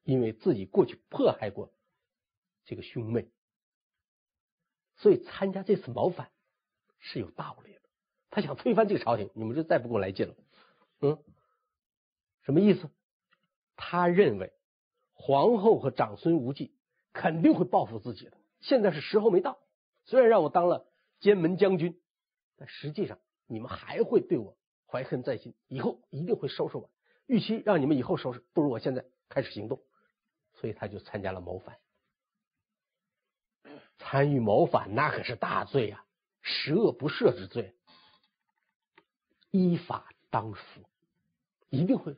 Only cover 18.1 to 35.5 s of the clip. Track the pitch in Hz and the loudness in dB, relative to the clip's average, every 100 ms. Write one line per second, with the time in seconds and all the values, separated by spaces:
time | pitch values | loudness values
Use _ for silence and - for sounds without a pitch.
18.1 | 107 - _ _ _ - 262 202 147 - | -12 -16 _ _ _ 0 2 2 0 0
19.1 | 214 220 180 311 - _ _ _ _ - | 2 4 4 2 -6 _ _ _ _ 2
20.1 | 254 233 220 151 180 175 139 - _ _ | 6 6 6 4 2 2 0 -4 _ _
21.1 | _ 202 202 160 180 190 185 170 - _ | _ 4 4 2 4 4 4 0 -4 _
22.1 | _ _ _ _ _ - - 143 151 139 | _ _ _ _ _ -20 -12 -10 -6 -8
23.1 | 104 _ _ - 110 123 - - 160 226 | -10 _ _ -12 -12 -10 -14 -6 -2 2
24.1 | 202 - 147 98 - _ _ _ 127 131 | 2 2 -2 -4 -16 _ _ _ -8 -6
25.1 | 135 127 113 120 - _ 127 - - _ | -6 -6 -8 -10 -20 _ -6 -6 -6 _
26.1 | 135 175 226 139 - 156 127 98 _ _ | -8 -4 -4 -4 -6 -6 -8 -14 _ _
27.1 | _ - 226 - 220 - 175 139 143 120 | _ -2 0 0 -2 2 2 2 2 0
28.1 | 175 127 120 - - 147 117 147 127 - | -4 -4 -10 -4 0 0 0 -4 -6 -8
29.1 | _ _ 143 123 - 110 131 _ _ _ | _ _ -6 -4 -8 -10 -10 _ _ _
30.1 | _ _ _ _ _ 117 107 104 101 - | _ _ _ _ _ -10 -10 -12 -14 -12
31.1 | 104 95 92 87 92 - - _ _ _ | -8 -8 -8 -10 -12 -14 -20 _ _ _
32.1 | _ _ _ _ _ _ _ _ _ _ | _ _ _ _ _ _ _ _ _ _
33.1 | _ _ _ _ _ - 147 - _ - | _ _ _ _ _ -20 -20 -20 _ -4
34.1 | 135 143 139 110 117 170 110 95 113 151 | 0 2 2 4 4 4 0 0 -2 -2
35.1 | - 98 117 180 | -2 -8 -6 -4